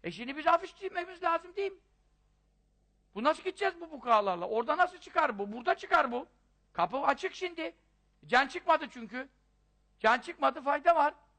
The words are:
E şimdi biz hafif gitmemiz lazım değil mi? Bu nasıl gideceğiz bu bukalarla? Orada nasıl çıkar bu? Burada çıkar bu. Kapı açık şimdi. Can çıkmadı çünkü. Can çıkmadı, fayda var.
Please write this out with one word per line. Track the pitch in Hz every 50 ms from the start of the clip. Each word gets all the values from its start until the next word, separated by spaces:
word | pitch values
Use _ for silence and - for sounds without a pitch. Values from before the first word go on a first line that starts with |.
| -
E | 165
şimdi | 170 - 240 247 269
biz | 302 302
hafif | 330 339 339 359 349 -
gitmemiz | - 392 381 - 359 349 370 370 349 370
lazım | 349 330 330 349 349 349
değil | 415 392 392 381
mi? | 349 _ _ _ _ _ _ _ _ _ _ _ _ _ _ _ _ _ _ _ _ _ _ _ _ _ _ _
Bu | 196 226
nasıl | 294 320 - -
gideceğiz | 370 370 - 403 381 359 339
bu | 339 320
bukalarla? | 311 262 - 240 233 214 208 196 180 170 175 -
Orada | 220 226 233 262 302
nasıl | 339 359 349 370 349
çıkar | - - - 349 311 285 226 196
bu? | 202 208 208
Burada | 240 233 349 381
çıkar | - - - - - 196 254 240
bu. | 247 311 - _ _ _ _ _ _ _ _ _
Kapı | - 170 170 214 269
açık | 277 - 277 269 - 370 -
şimdi. | - 370 349 349 320 320 339 - _ _ _ _ _ _ _ _ _ -
Can | 151 196 247 277
çıkmadı | 269 - 359 - 349 320 311 320 233
çünkü. | - 247 226 220 202 254 262 277 _ _ _ _ _ _ _ _ _ _ _ _ _ _
Can | - 220 233 254
çıkmadı, | - - 339 - 285 269 262 311 254
fayda | 277 285 294 277 349 339
var. | 320 285 302 311 - _ _ _